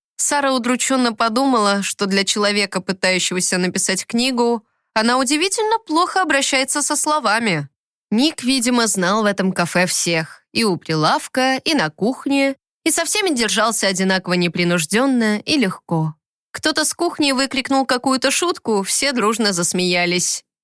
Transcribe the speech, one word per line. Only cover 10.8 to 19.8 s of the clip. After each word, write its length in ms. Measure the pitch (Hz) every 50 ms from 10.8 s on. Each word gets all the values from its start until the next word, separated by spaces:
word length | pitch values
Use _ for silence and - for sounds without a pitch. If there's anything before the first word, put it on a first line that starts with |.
| - - 160 156 151 170 254 302 - - - 262 254 262 262 262 -
и 100 | - 320
на 160 | 262 160 156
кухне, 640 | - - 185 233 262 - - 277 277 277 277 277 269 - _ _ _ _ -
и 60 | 320
со 140 | - 339 330
всеми 300 | 311 - 415 403 370 294
держался 540 | 240 226 202 185 220 214 233 220 - 220 196
одинаково 460 | 196 180 190 190 190 185 - 175 180
непринуждённо 1080 | 180 175 170 - 175 175 175 175 175 156 - 196 220 269 277 262 240 226 214 208 208
и 160 | - - 311
легко. 580 | 294 214 190 - - - - 175 160 160 156 156 _ _ _ _ _ _ _ - -
Кто-то 260 | - 311 311 311 302
с 100 | - -
кухни 380 | - 339 349 - - 302 277
выкрикнул 540 | 269 247 269 262 - 269 254 - 269 269 262
какую-то 440 | - 262 247 - 269 262 254 - 277
шутку, 520 | 262 - 359 339 381 - - 233 220 196
все 300 | 196 - - - 277 285
дружно 400 | 269 240 202 214 233 214 226 202
засмеялись. 920 | 185 170 175 - - 185